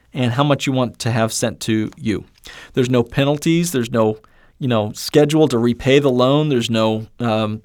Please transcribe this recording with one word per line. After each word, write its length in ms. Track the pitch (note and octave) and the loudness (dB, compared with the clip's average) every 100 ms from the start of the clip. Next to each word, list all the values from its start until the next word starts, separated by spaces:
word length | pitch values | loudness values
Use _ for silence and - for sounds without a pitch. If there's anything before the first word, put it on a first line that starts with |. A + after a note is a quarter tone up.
| _ | _
and 200 | D3 A#2+ | -4 -2
how 100 | A#2 | 0
much 240 | D3 C#3 - | 0 0 0
you 60 | |
want 260 | C3 B2 - | -2 -2 -4
to 120 | A#2+ | -4
have 220 | A#2 A2+ | 0 -2
sent 260 | - A#2 - | -2 -4 -4
to 280 | - A2 G#2+ - | -2 -2 -2 -6
you. 280 | A2 F#2 - _ - - - | -6 -4 -8 _ -20 -20 -6
There's 160 | - B2 | -2 0
no 140 | B2 | 0
penalties. 680 | A#2 - C#3 D3 E3+ E3+ E3+ | 0 -2 0 0 0 0 0
There's 200 | B2+ A#2 | -2 -2
no, 280 | B2 A2 G#2+ - _ _ - | 0 0 -2 -10 _ _ -8
you 80 | C3 | -2
know, 240 | A2+ G#2 | 0 -2
schedule 540 | B2+ - D#3 D3 D#3 D#3 | -6 0 2 4 4 2
to 100 | A#2+ | 2
repay 420 | A#2+ A#2 B2+ C#3+ | 0 0 2 4
the 120 | C#3+ | 4
loan. 380 | B2 B2+ C#3+ D3+ | 2 2 2 2
There's 200 | B2+ A#2 | 0 0
no, 380 | A2+ A2 A2 A2+ - | 0 0 -2 -6 -6
um, 420 | A#2+ A2 G#2+ G#2+ | -2 -2 -2 -6